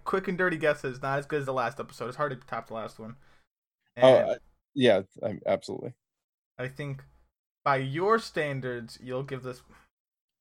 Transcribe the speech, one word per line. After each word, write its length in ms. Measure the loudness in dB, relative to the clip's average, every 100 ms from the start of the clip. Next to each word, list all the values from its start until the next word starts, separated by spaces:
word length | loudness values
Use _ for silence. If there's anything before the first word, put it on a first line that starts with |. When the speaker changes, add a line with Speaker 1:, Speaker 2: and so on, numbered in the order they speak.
Speaker 1:
quick 240 | -4 -2 -2
and 100 | 0
dirty 180 | 0 2
guess 280 | 0 0
is 180 | -4 -6
not 160 | -4 -4
as 80 | -2
good 140 | -4
as 60 | -2
the 60 |
last 280 | -2 -2 -6
episode. 260 | -12 -10 -10
It's 80 | -4
hard 140 | -6 -6
to 60 | -8
top 220 | -10 -8
the 60 |
last 260 | -10 -10 -12
one. 160 | -16 -18 -20 _ _ _ _ _ _ 6
Speaker 2:
Oh, 140 | 8
Speaker 1:
And 160 | 10 6
Speaker 2:
uh, 40 | -2 -8 _ _
yeah, 260 | 2 6 6 2 -6
um, 200 | -8 -4 -2
absolutely. 480 | -2 -2 -10 -10 -14 _ _ _ _ _ -12
Speaker 1:
I 100 | -12
think 340 | -10 -10 -10 -14 _ _ _ _ _
by 140 | 0 0
your 420 | 0 -2 2 2
standards, 800 | 0 -4 -2 -4 -6 -8 -10 -16
you'll 220 | -8 -8
give 180 | -6 -8
this, 200 | -10 -12 -16 -20 _ _ _ _ _ _